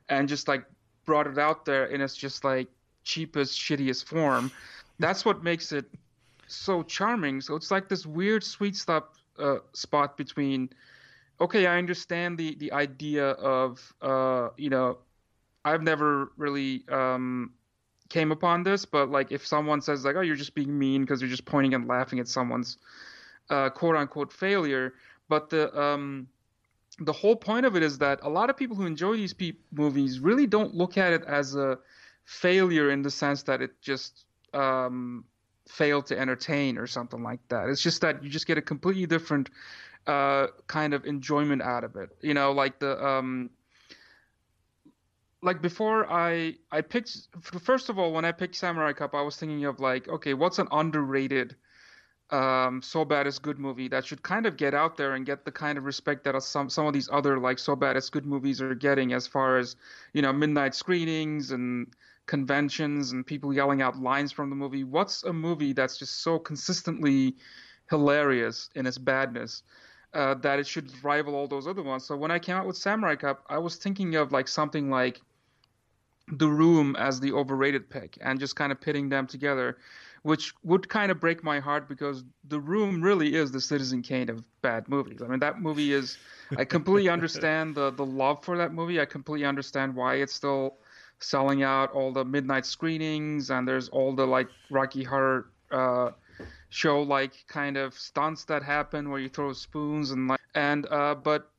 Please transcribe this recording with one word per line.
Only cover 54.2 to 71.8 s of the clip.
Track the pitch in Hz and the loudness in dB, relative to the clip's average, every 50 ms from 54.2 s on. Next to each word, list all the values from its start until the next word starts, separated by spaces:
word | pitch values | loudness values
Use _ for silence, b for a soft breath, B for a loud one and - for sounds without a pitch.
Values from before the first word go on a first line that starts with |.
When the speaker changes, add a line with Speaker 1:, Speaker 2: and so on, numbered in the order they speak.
Speaker 1:
kind | - - 185 220 220 | -4 -2 -2 0 0
of | 214 151 | -2 0
get | - 147 139 139 | 0 0 2 4
out | 143 156 165 160 | 2 2 2 0
there | - 143 139 135 | -2 -2 -2 -2
and | 131 131 | -2 -4
get | 135 139 - - | -4 -6 -6 -6
the | 151 | -10
kind | - - 156 147 147 | -10 -4 -4 -4 -4
of | 143 135 | -2 -4
respect | 139 135 - - 151 143 139 - | -6 -8 -4 -2 -2 -2 -2 -2
that | 139 131 135 131 | -2 -2 -2 -4
some, | - - 147 139 127 | -2 -4 -4 -2 -2
some | - 160 151 | 0 0 0
of | 151 143 | 2 0
these | 139 123 - | 0 -2 0
other, | 139 147 135 143 135 131 | 0 2 2 2 2 2
like, | 123 127 123 | 2 0 0
So | - - - 143 | 0 0 -2 0
Bad | 131 139 135 127 | 2 2 2 2
It's | 131 131 - | 0 -2 -2
Good | - 147 135 | -4 -4 -2
movies | 143 139 135 127 139 131 120 | -2 -4 0 0 0 0 0
are | 131 131 131 | -2 -4 -2
getting | 120 139 139 139 135 131 123 123 | 0 2 4 4 4 4 2 0
as | 127 123 | -2 -2
far | - - 139 135 131 131 | -2 0 2 4 4 4
as, | 127 123 123 - B B B B B B B B | 4 2 0 -6 B B B B B B B B
you | 151 | 0
know, | 143 135 135 | 2 2 2
midnight | 143 151 151 147 147 139 131 131 | 2 2 2 2 2 2 0 -2
screenings | - - - 180 175 165 160 160 156 156 151 151 151 139 127 | -4 -2 0 0 0 2 0 -2 -2 -2 -2 -4 -4 -4 -4
and | 135 123 123 123 123 123 120 - b b b b b b b | -4 -4 -4 -4 -4 -4 -6 -8 b b b b b b b
conventions | - 151 143 135 127 139 143 147 139 - - 156 147 147 143 139 123 127 | -4 -2 -2 0 2 2 2 2 0 0 -2 -2 -2 -2 -2 -4 -4 -4
and | 127 127 | -6 -6
people | - 151 139 143 139 139 | -6 -8 -6 -4 0 2
yelling | 139 139 139 143 135 | 2 2 4 4 4
out | 131 127 123 | 2 0 0
lines | 131 131 127 135 139 143 139 - | -2 -2 0 0 0 -2 -2 -4
from | - 143 139 | -6 -6 -6
the | 139 | -4
movie. | 139 139 135 135 139 135 | -6 -6 -6 -4 -6 -6
What's | 127 135 165 202 196 - - - | -2 0 0 0 0 -4 -6 -4
a | 190 170 | -4 -4
movie | 160 156 170 175 147 147 139 | -2 -2 -2 -2 0 0 0
that's | 131 135 131 131 - | 2 0 0 0 -2
just | - 139 - - - | -8 -10 -10 -8 -4
so | - 165 165 | -2 0 -2
consistently | 160 165 - 151 135 - - 175 - - 170 160 - 156 143 139 135 131 131 127 B B B B B B B B B B - | -2 -2 -6 -10 -6 -4 -4 -4 -2 -4 -4 -4 0 2 4 4 4 4 2 0 B B B B B B B B B B -2
hilarious | 160 151 143 143 143 147 143 139 131 120 117 113 117 - - - - | 2 4 4 6 6 4 4 4 4 2 2 0 -2 -6 -12 -10 -8
in | 143 127 | -4 -4
its | 127 123 | -4 -4
badness, | 131 127 139 131 135 135 127 117 117 120 117 - - - B B B B B B B B B - | -2 0 0 2 2 0 -2 -4 -8 -10 -10 -12 -14 -16 B B B B B B B B B -2
uh, | 156 139 135 135 | 0 0 2 0
that | 123 123 143 139 143 | 2 2 0 2 0
it | 143 | 0
should | - - 165 143 131 131 127 | -2 -6 -8 -8 -10 -14 -6
rival | 139 143 143 151 151 147 143 | -2 0 0 0 0 0 -2
all | 139 143 | -4 -4
those | 135 143 139 135 | -4 -4 -6 -4
other | 165 196 190 | -6 -6 -6